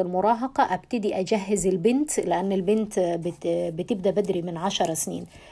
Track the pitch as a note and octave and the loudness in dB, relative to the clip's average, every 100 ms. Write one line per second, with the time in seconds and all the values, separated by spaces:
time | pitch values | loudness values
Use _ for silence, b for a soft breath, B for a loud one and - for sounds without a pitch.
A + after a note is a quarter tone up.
0 | F3+ F3+ G#3 A#3 C4 - - F#3 - A#3+ | 0 2 2 2 0 0 0 0 -4 -2
1 | G3+ - F#3 G#3+ G3 G3+ F#3 F3+ G#3+ C4+ | -2 -2 0 0 0 0 2 2 4 2
2 | D4+ - F3 E3+ G3 F#3+ F3+ A3 G#3 G3 | 0 -2 0 0 0 0 2 0 0 0
3 | E3+ E3+ E3+ E3+ E3+ E3+ F3 E3 F3+ G#3 | 0 0 -4 -4 -2 -2 -2 -4 -4 0
4 | F#3+ F3 F#3+ F3 F3 E3+ F#3+ - E3+ D#3+ | 2 2 2 0 -4 -2 -2 0 0 0
5 | F#3+ E3+ F3 B B | -4 -6 -10 B B